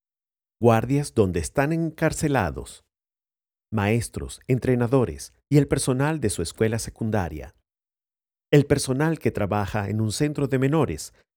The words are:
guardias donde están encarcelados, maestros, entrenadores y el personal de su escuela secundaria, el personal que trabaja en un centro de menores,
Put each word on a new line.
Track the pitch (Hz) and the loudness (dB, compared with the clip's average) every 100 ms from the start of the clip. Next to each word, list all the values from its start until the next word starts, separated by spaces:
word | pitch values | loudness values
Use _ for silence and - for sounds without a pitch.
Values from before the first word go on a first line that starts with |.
| _ _ _ _ _ - | _ _ _ _ _ 0
guardias | 117 113 120 139 143 | 4 4 2 -2 0
donde | - 98 87 | 2 2 0
están | 80 - 139 | -2 0 0
encarcelados, | 165 165 - 160 147 156 135 90 65 - - _ _ _ _ _ _ _ _ _ | 0 -4 -2 -4 -2 0 0 0 -4 -12 -18 _ _ _ _ _ _ _ _ _
maestros, | 110 101 113 - - 69 - - | -2 0 0 -2 -8 -12 -8 -2
entrenadores | 131 123 123 120 135 104 73 - _ - | 0 2 2 2 2 2 -4 -14 _ 2
y | 143 | 2
el | 143 | 4
personal | 143 139 127 143 160 | 0 0 0 -2 -2
de | 110 | -2
su | - | -4
escuela | 85 - 110 113 | -6 -2 -2 -2
secundaria, | - - 113 107 85 76 - - _ _ _ _ _ _ _ _ _ | -6 -8 -4 -2 -4 -8 -14 -20 _ _ _ _ _ _ _ _ _
el | 147 139 | 4 6
personal | 131 - 131 160 156 | 0 0 0 0 0
que | 113 | -2
trabaja | - 101 104 101 107 101 | -2 -2 -2 -2 -4 -2
en | 107 | -2
un | 110 | -2
centro | - 151 147 139 | -2 -2 -2 -2
de | 131 | 0
menores, | 135 160 123 76 - _ _ | 2 2 0 -4 -12 _ _